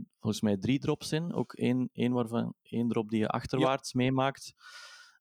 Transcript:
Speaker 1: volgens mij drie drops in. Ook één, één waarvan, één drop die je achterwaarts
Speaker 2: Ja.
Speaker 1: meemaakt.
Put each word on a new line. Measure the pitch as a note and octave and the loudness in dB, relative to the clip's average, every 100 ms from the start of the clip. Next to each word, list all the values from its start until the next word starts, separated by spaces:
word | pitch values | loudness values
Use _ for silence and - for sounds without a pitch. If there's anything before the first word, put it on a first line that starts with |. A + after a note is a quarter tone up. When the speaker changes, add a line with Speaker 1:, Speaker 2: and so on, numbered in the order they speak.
| - _ | -4 _
Speaker 1:
volgens | A2 G#2 | -2 0
mij | A2 G2+ | 2 2
drie | G2+ C3+ | 2 0
drops | C3 D3 - | 0 -2 -2
in. | D#3 E3+ | -4 -2
Ook | - B2 | -2 -4
één, | - A#2+ B2+ B2 | 0 0 2 0
één | - A#2+ | 0 0
waarvan, | B2 A2+ A#2 A#2 - | 2 0 -2 -4 -6
één | _ A#2 A#2+ | _ -2 2
drop | A2+ A2 | 2 2
die | A2+ | 0
je | G#2+ | 2
achterwaarts | A2+ - C3 C3 C3+ - | 0 -2 2 2 2 -2
Speaker 2:
Ja. | B2+ | 0
Speaker 1:
meemaakt. | B2+ C3 C3+ C3 - - - - - - - _ | 2 2 0 -2 -12 -18 -20 -18 -18 -20 -20 _